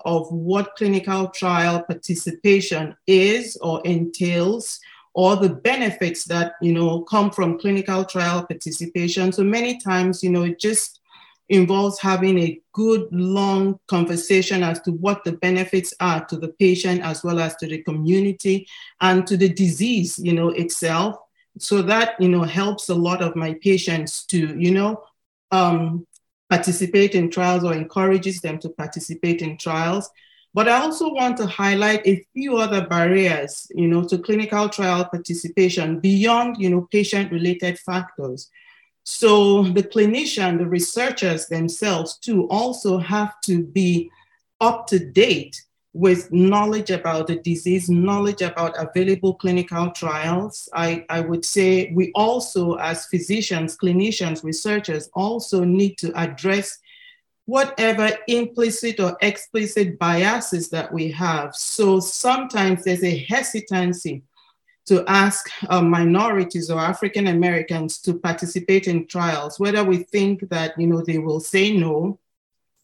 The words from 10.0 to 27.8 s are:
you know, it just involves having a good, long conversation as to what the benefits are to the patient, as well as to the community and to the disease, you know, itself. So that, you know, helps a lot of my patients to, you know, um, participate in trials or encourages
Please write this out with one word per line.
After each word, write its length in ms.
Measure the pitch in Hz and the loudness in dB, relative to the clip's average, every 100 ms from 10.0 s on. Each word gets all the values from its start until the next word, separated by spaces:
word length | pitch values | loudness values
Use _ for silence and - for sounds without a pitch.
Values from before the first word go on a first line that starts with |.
| 185 180 | 0 0
you 80 | 185 | 0
know, 140 | 175 | 0
it 160 | 175 170 | 0 -2
just 400 | 208 220 - - _ _ _ _ - | -2 -2 -4 -10 _ _ _ _ 2
involves 500 | 190 175 196 202 196 | 4 4 2 0 -2
having 380 | 190 185 190 185 | -2 2 2 2
a 220 | 165 - _ | 2 -4 _
good, 360 | 202 220 220 - | -2 2 2 0
long 680 | 175 185 196 196 190 196 190 - | -2 0 0 2 2 0 -2 -2
conversation 760 | 180 170 170 - 190 185 190 | 0 0 -2 2 2 2 0
as 180 | 170 165 | 0 -2
to 100 | 185 | -4
what 320 | 165 196 202 | -2 -2 -2
the 80 | 175 | -4
benefits 600 | 165 180 185 185 190 180 - | -2 0 0 0 -2 -2 -2
are 260 | 180 160 - | -2 -2 -4
to 100 | 165 | -8
the 120 | 160 | -8
patient, 540 | - 190 180 185 180 | 2 4 4 0 -2
as 220 | 165 156 | -2 -4
well 160 | 175 170 | -2 0
as 160 | 160 - | -2 -4
to 100 | 156 | -8
the 160 | 156 | -6
community 840 | 165 156 156 190 196 185 196 196 - - - - | -4 -2 2 2 2 -2 -2 -2 -4 -18 -20 0
and 260 | 185 185 185 | 4 4 2
to 100 | 190 | 2
the 120 | 190 | 2
disease, 680 | 180 185 143 233 220 175 - | 4 2 2 0 0 -2 -2
you 160 | 175 | 0
know, 180 | 165 170 | 2 2
itself. 640 | - 170 - 165 165 208 208 - _ _ - | 0 -4 -2 -2 0 -2 -6 -16 _ _ -14
So 240 | - 202 | 0 0
that, 360 | 180 220 233 - | 2 2 0 2
you 80 | 180 | 2
know, 160 | 175 | 4
helps 440 | 160 175 202 202 - | 2 -2 -2 -4 -2
a 60 | |
lot 260 | 175 170 180 | 0 0 0
of 140 | 170 | -2
my 200 | 170 160 | -2 -4
patients 720 | 156 196 190 185 165 156 - - | 0 2 2 2 -4 -4 -8 -2
to, 320 | 180 156 151 | 0 0 0
you 120 | 175 | 2
know, 320 | 196 208 220 - _ _ _ _ | 2 2 -4 -10 _ _ _ _
um, 560 | 185 175 170 165 170 - _ _ _ - | 2 4 2 0 -4 -8 _ _ _ 0
participate 680 | 175 185 175 180 196 202 185 | 2 2 -2 2 4 4 2
in 120 | 170 | 0
trials 360 | 185 180 180 | 0 0 2
or 100 | 175 | 0
encourages 680 | 160 | -2